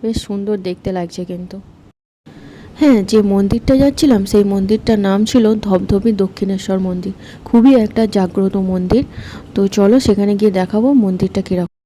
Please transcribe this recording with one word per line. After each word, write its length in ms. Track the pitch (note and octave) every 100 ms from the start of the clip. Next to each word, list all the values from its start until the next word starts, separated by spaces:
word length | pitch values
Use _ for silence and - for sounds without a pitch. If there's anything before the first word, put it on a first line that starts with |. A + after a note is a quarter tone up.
বেশ 140 | A3+ A3+ -
সুন্দর 300 | G3+ G3+ G#3 F#3
দেখতে 200 | F3+ - F#3
লাগছে 260 | E3+ - F3+
কিন্তু। 260 | F3 F3+ F#3+ - - _ _ _ _ _ - - - - -
হ্যাঁ, 200 | D4 A#3 F#3+
যে 80 | A3 G3+
মন্দিরটা 420 | G3 G3 A#3 - C4+
যাচ্ছিলাম 400 | C#4 C#4 D4+ A3+ G3
সেই 140 | G#3+ G3+
মন্দিরটার 480 | G3 F#3+ A3 - A3 G3
নাম 100 | G3 A3
ছিল 140 | B3+ G#3+ A3 G#3+
ধপধপি 440 | F#3 F#3+ G3+ A3 G3+
দক্ষিণেশ্বর 560 | F#3+ - F#3+ F#3+ - F#3+ F#3
মন্দির। 280 | F3+ F#3 F#3+ - - -
খুবই 240 | A#3 A#3+ C4
একটা 180 | G#3+ A3 A3 G#3
জাগ্রত 380 | F#3 G3 F#3+ G3 F#3+
মন্দির। 300 | F#3 F#3 G#3+ - - - - -
তো 60 | - G3 G3+
চলো 200 | G3+ B3 B3+
সেখানে 260 | G3+ G3+ G3+
গিয়ে 120 | G#3+ F#3+
দেখাবো 280 | F#3 G#3+ A#3+ C#4+
মন্দিরটা 360 | G3+ F#3 F#3+ - F#3+
কীরকম। 280 | F3+ F3 _